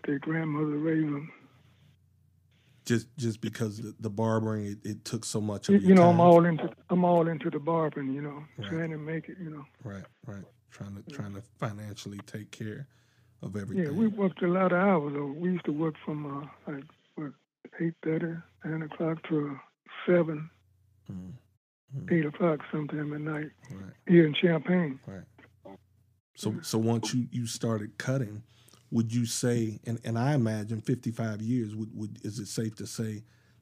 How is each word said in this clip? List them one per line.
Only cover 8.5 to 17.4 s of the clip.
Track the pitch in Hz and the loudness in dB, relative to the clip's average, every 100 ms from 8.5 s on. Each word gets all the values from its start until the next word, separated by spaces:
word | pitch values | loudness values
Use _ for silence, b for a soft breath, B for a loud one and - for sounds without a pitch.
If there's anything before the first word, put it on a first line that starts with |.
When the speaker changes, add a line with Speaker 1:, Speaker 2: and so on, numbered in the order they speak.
| - | -12
Speaker 2:
Right. | 110 | -6
Speaker 1:
trying | 165 165 | -4 -4
to | 156 | -6
make | 151 160 156 | -6 -8 -8
it, | 185 | -12
you | 160 | -12
know. | 151 139 - | -12 -16 -16
Speaker 2:
Right, | 104 98 - _ - | -12 -12 -14 _ -14
right. | 101 87 _ _ | -14 -16 _ _
Trying | - 101 | -16 -14
to, | 98 - | -14 -14
Speaker 1:
Yeah. | 143 | -12
Speaker 2:
trying | 101 | -10
to | 98 - - | -12 -16 -8
financially | 123 104 104 101 104 101 - | -8 -8 -12 -12 -12 -14 -12
take | 107 - | -14 -12
care | - 110 107 139 _ _ _ _ _ | -12 -10 -10 -14 _ _ _ _ _
of | - | -10
Speaker 1:
Yeah, | 95 | -8
Speaker 2:
everything. | - 190 156 156 | -4 -2 0 0
Speaker 1:
we | 226 | 0
worked | 202 196 - | 2 -2 0
a | 180 | 0
lot | 180 185 | 2 2
of | 175 | 4
hours, | 196 180 147 | 4 2 0
though. | 143 143 147 | -4 -6 -4
We | 180 | -2
used | 180 - | -2 -2
to | |
work | 147 160 151 | -2 -2 -4
from, | - 151 147 | -8 -6 -6
uh, | 143 147 - - | -10 -12 -14 -10
like, | 143 156 _ _ - | -10 -12 _ _ -10
what, | 147 - | -10 -12